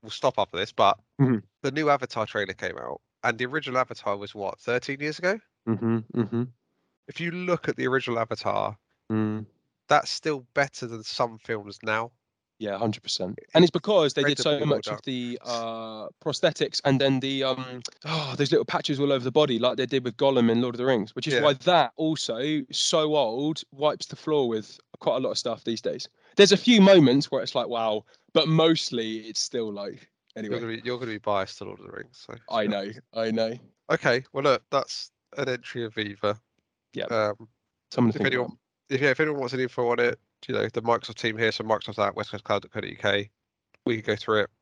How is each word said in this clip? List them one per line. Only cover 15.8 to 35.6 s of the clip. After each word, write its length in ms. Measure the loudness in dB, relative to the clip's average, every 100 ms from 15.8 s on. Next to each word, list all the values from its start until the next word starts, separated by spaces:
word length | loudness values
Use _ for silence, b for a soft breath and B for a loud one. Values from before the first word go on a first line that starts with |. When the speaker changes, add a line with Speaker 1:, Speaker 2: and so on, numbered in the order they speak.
| -12 -12 -14 _
Speaker 2:
prosthetics 560 | -6 0 0 0 -4 -2 2
and 120 | 2
then 220 | 4 2
the, 240 | 0 -2
um, 380 | -2 -2 -6 -12 -14 _ -6
oh, 280 | -6 -6 -2
those 120 | 2
little 140 | 2
patches 340 | 2 -4 -2 0
all 140 | 0
over 100 | 0
the 80 | 0
body, 280 | 2 2 2
like 180 | 0 0
they 80 |
did 200 | -2 -2
with 120 | -2 0
Gollum 340 | 2 4 4
in 120 | 4
Lord 120 | 0
of 40 | -2
the 80 | 0
Rings, 280 | 0 0
which 140 | -6 0
is 60 |
Speaker 1:
Yeah. 80 | 4
Speaker 2:
why 100 | 4
that 400 | 2 4 4 4 0
also, 680 | -2 -2 -4 -4 -2 -4 -4
so 420 | -2 0 2 2
old, 480 | 2 0 0 -4 -4 -10
wipes 340 | -2 -2 -2 -10
the 100 | -10
floor 320 | -2 2 2
with 320 | 0 -6 -18 _ -6
quite 160 | -2 0
a 40 |
lot 120 | -2
of 60 | -4
stuff 260 | -6 -6
these 180 | -6 -6
days. 260 | -4 -8 -12 b b 6
There's 160 | 8
a 40 | 8
few 240 | 6 8
moments 500 | 10 10 10 6 2
where 120 | -2
it's 120 | -2
like, 140 | -2 -2
"Wow," 380 | -2 0 -2 -4 b b
but 160 | 0 4
mostly 680 | 4 6 4 0 -4 -4 -6 -8
it's 120 | -8
still 300 | -6 -4 -6
like, 380 | -6 -10 -12 -20 _ _
anyway. 200 | -12 -6
Speaker 1:
You're 60 | -6
gonna 160 | -6 -8
be, 20 | -6
you're 120 | -6
gonna 140 | -6
be 60 | -8
biased 400 | -2 -2 -2 -8
to 60 |
Lord 140 | -14 -14
of 60 | -16
the 60 |
Rings, 320 | -16 -16 -20 -18
so. 80 | -18 -6
Speaker 2:
I 160 | -2 -2
know, 240 | -2 -6 -12 _
I 160 | -6 -4
know. 200 | -2 -2 -4 -16 _ -4
Speaker 1:
Okay, 320 | -2 0 0 -2
well, 120 | -2
look, 180 | 2 0 _
that's 400 | -2 -2 -10 -14 _ _ -6
an 140 | -4
entry 340 | -4